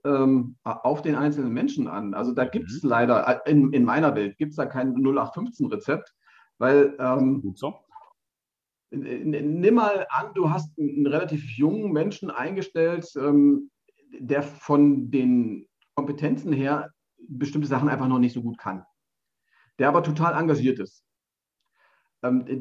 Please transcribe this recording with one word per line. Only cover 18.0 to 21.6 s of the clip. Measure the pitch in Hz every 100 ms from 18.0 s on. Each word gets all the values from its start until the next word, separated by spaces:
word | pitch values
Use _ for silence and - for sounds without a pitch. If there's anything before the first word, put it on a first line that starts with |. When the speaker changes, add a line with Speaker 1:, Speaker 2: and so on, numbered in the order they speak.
| 131
Speaker 1:
noch | 127
nicht | 120
so | 120
gut | 113 117
kann, | 101 92 - _ _ _ _ _ _ _ _ -
der | 139
aber | 165
total | 156 151 170 147
engagiert | 160 131 127 113
ist. | 98 _ _ _ _ _ _ _